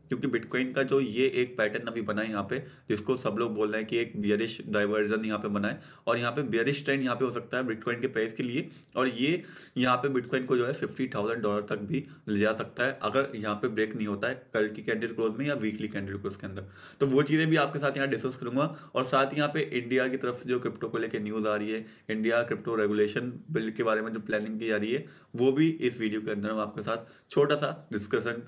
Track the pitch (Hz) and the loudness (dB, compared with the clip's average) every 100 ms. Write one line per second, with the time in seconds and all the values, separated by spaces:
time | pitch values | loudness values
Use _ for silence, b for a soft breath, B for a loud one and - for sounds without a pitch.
0 | - 117 135 117 110 127 131 131 135 139 | -6 -4 0 -2 0 -2 0 0 2 2
1 | 127 110 131 123 123 120 107 113 120 117 | 2 2 2 2 0 0 0 0 -4 -4
2 | 104 107 110 104 98 123 B B - 107 | -2 -2 -2 -2 -2 -4 B B -4 -2
3 | 104 127 120 104 117 104 107 110 110 117 | 0 0 0 0 0 0 0 0 -2 0
4 | 117 - 104 104 113 - - 104 104 107 | -2 -2 2 2 0 -6 -4 0 2 2
5 | 104 110 110 104 107 101 98 - B B | 2 0 0 -2 -2 -2 -2 -4 B B
6 | - 120 120 123 135 113 120 143 - 139 | -2 0 0 -2 0 2 2 0 0 0
7 | 131 117 127 117 - 123 127 110 120 120 | 0 0 0 -2 -4 -2 -2 -2 -2 0
8 | 123 107 110 - 127 127 - B B - | 0 0 -2 -2 -4 -2 -6 B B 0
9 | 131 117 135 175 B B B - 127 123 | 0 2 2 0 B B B 0 4 4
10 | 143 131 123 131 127 127 120 151 113 - | 2 0 0 0 2 2 2 0 -4 -2
11 | 131 120 107 117 107 104 104 107 104 131 | -2 0 -2 0 0 0 0 -4 -2 -4
12 | 131 B - 101 107 113 107 - 123 - | -4 B -2 2 2 2 -4 -2 -2 0
13 | 104 113 139 120 107 104 127 107 107 117 | 0 2 0 -2 -4 -2 0 2 0 0
14 | 107 101 113 127 - 113 107 107 110 110 | -2 0 -2 -4 -2 0 0 0 -2 -2
15 | 113 113 113 110 143 139 107 107 107 104 | -2 0 0 0 -2 0 -2 -2 -4 -4
16 | 98 98 101 98 101 95 98 B B - | -6 -6 -6 -8 -10 -10 -12 B B 0
17 | 139 131 147 156 160 156 143 147 143 131 | 4 4 4 4 4 4 4 0 -2 0
18 | 135 120 131 127 131 127 156 160 B - | 0 0 -2 -6 -4 0 -2 -2 B -2
19 | 131 135 135 147 147 156 143 123 117 127 | 2 4 4 2 0 0 0 -2 0 2
20 | 127 127 123 123 123 123 120 107 113 117 | 2 0 -2 -4 -2 0 0 -4 -4 -2
21 | 113 110 104 110 107 104 104 110 110 B | -2 -2 -2 -2 0 0 0 -4 -6 B
22 | - 110 110 117 117 107 - 110 104 104 | -6 0 2 2 2 -2 -2 2 4 4
23 | 104 113 123 120 - 113 110 110 113 107 | 4 2 -4 -6 -4 -2 -2 0 2 2
24 | 110 110 104 107 107 110 113 107 107 131 | 0 -4 -2 -2 -2 -2 0 0 0 -2
25 | 160 B B 117 127 135 160 160 123 120 | -4 B B 2 4 6 4 4 0 0
26 | 110 107 110 104 101 110 104 110 104 113 | 0 -2 -2 -2 -2 -2 -2 -4 -4 -4
27 | - - - - 143 147 143 - - 107 | -6 -20 -2 2 4 4 0 -4 -6 -6
28 | 101 120 113 117 | 0 0 0 -4